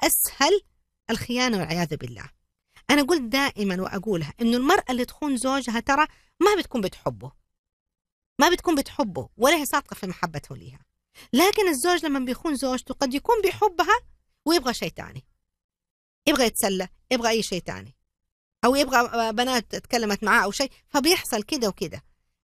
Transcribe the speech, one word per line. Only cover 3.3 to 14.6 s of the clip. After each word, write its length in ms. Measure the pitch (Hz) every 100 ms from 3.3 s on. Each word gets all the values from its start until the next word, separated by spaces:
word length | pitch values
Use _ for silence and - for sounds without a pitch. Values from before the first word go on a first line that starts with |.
| 269 277 - 202 185
وأقولها 520 | 185 190 220 170 147 -
إنه 160 | 233 240
المرأة 260 | 277 392 -
اللي 160 | 247 240
تخون 320 | - 294 247
زوجها 420 | 262 269 240 226
ترى 260 | 226 277 - _ _ _
ما 160 | 381 403
بتكون 240 | - 240
بتحبه، 500 | 185 - - 107 135 - _ _ _ _ _ _ _ _ _ -
ما 100 | 302
بتكون 260 | 349 - 294
بتحبه 540 | - - 226 151 - -
ولا 180 | 254 330
هي 100 | 277
صادقة 280 | 285 -
في 140 | 196 190
محبته 500 | - 175 156 - 135
ليها. 220 | 87 139 _ _ _ - -
لكن 340 | 247 381 415 370
الزوج 380 | 262 349 349 320
لما 140 | 277
بيخون 360 | 254 240 339 277
زوجته 380 | 262 254 -
قد 200 | - 277
يكون 280 | 269 - 466
بيحبها 580 | 381 - 415 339 349 466 - _ _ _ 294
ويبغى 280 | 339